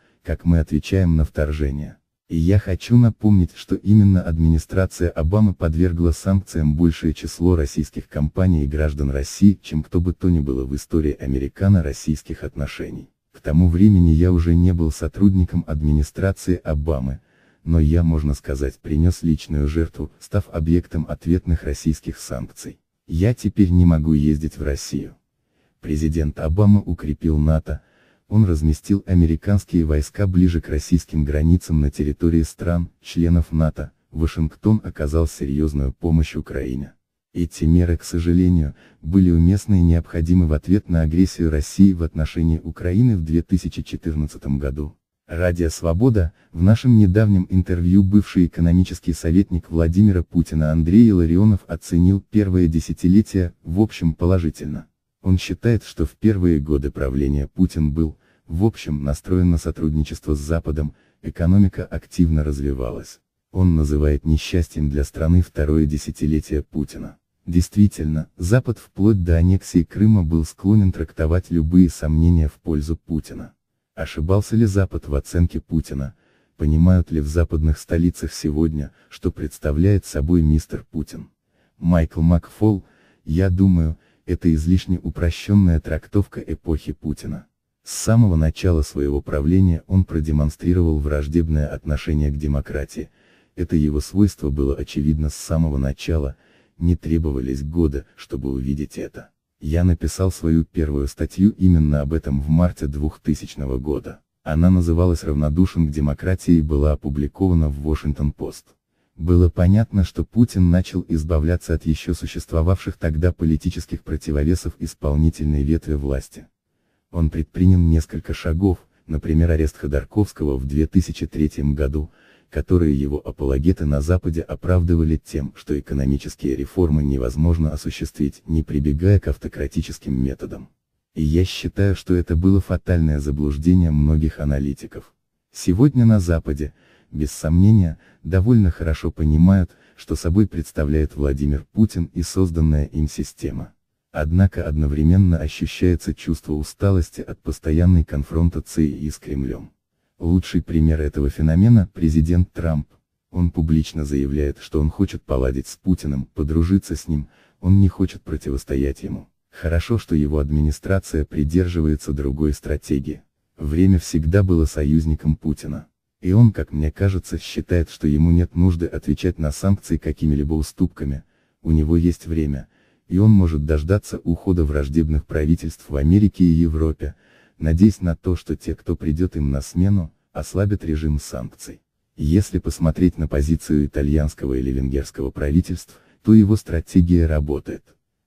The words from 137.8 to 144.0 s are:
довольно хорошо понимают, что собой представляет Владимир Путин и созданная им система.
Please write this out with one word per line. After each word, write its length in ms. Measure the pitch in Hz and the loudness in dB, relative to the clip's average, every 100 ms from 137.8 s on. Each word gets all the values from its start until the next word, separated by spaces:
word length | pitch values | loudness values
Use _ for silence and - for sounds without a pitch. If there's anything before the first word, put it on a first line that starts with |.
| 87 78 _ _ | 4 -2 _ _
довольно 480 | 73 92 101 120 95 | -4 0 4 4 4
хорошо 400 | - 80 78 82 | 0 -4 -4 -6
понимают, 600 | - 76 78 87 98 85 _ _ - | -2 0 4 6 4 2 _ _ -16
что 180 | - 80 | -8 -6
собой 320 | 85 92 104 | 0 2 0
представляет 680 | 85 76 - 73 78 76 - | -2 -8 -4 0 0 -2 -2
Владимир 500 | 71 69 71 71 - | -4 -2 -2 -4 -4
Путин 360 | - 110 87 85 | 0 0 0 -6
и 80 | - | -6
созданная 640 | 82 - 92 82 78 76 71 | -4 -2 -2 2 2 2 -2
им 240 | 76 76 | -4 -4
система. 640 | - 73 - 73 - - _ _ _ | -4 -10 -10 -10 -10 -12 _ _ _